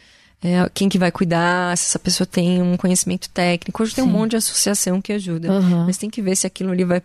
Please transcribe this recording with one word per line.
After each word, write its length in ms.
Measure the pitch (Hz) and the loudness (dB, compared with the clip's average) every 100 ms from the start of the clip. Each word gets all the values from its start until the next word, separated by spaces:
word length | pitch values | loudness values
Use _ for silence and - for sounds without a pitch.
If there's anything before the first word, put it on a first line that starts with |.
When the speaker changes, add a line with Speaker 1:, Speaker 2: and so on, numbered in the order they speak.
| _ _ _ - | _ _ _ -6
Speaker 1:
é, 260 | 175 180 180 | 0 2 2
quem 160 | - 196 | 2 0
que 80 | 185 | 2
vai 140 | 180 | 0
cuidar, 640 | - 175 170 175 180 180 175 | 0 0 2 2 2 0 -2
se 120 | - | -2
essa 100 | - | -2
pessoa 260 | 185 - 185 | -2 -2 0
tem 360 | - 175 180 | 0 2 2
um 140 | 180 180 | 2 2
conhecimento 540 | 180 180 185 180 - | 2 0 0 -4 -6
técnico. 540 | - 175 175 - - | -2 0 0 -4 -4
Hoje 100 | 220 | -4
tem 100 | - | 0
um 40 | 262 | 2
Speaker 2:
Sim. 60 | |
Speaker 1:
monte 180 | - 220 | 2 2
de 60 | 226 | 0
associação 600 | - - - 202 185 185 | -2 -2 0 0 0 -2
que 120 | - | -2
ajuda, 380 | 208 185 165 165 | -6 -4 -4 0
Speaker 2:
Aham. 340 | 190 180 175 170 | 2 4 4 2
Speaker 1:
mas 120 | 185 | -2
tem 120 | 208 | -6
que 120 | 233 | -4
ver 140 | 190 190 | -2 0
se 120 | 185 | -2
aquilo 240 | - 190 | -4 -2
ali 120 | 180 | 0
vai 180 | 180 180 | 0 0